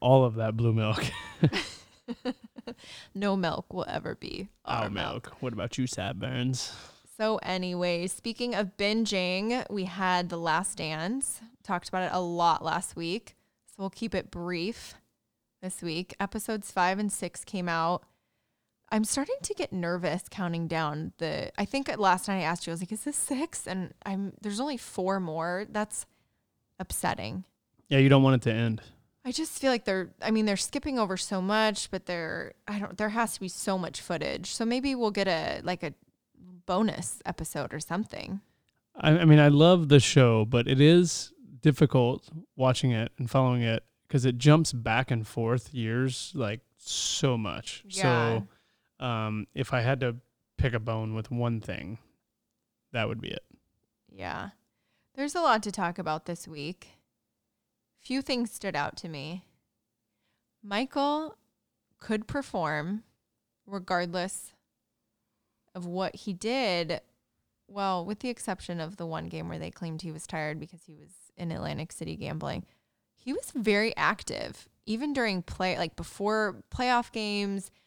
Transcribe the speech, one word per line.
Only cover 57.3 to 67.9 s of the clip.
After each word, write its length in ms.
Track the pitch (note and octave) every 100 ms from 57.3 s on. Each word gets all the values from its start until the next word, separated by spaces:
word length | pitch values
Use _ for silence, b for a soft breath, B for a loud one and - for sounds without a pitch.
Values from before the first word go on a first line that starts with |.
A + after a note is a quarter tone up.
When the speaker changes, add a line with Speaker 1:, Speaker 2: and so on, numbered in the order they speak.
| _ _ _ _ _ _ _
Speaker 2:
Few 200 | - C4
things 280 | C4+ B3 A#3+
stood 240 | - G3 D3
out 180 | D3 -
to 120 | E3+
me. 340 | D3+ C#3+ F3+ - _ _ _ _ _ _ _ _ _ _ _
Michael 720 | G#3 G3+ C4 D4 C#4+ D4+ D#4 - _ _ _ _ _ _
could 280 | - G#3+ G#3+
perform 760 | C#4+ C4+ G3+ D#3 D3+ D#3+ G#3+ - _ _ _ _ _ -
regardless 880 | G3 F3+ F3+ F3 F3+ F#3 - - _ _ _ _ _ _ _ _ _ _ _ _ F#3
of 100 | F3
what 300 | F3+ F#3+ -
he 180 | -
did. 680 | F3+ A3 C4 A#3 F3 E3 E3 _ _ _ _ _ _ _
Well, 360 | G3+ G3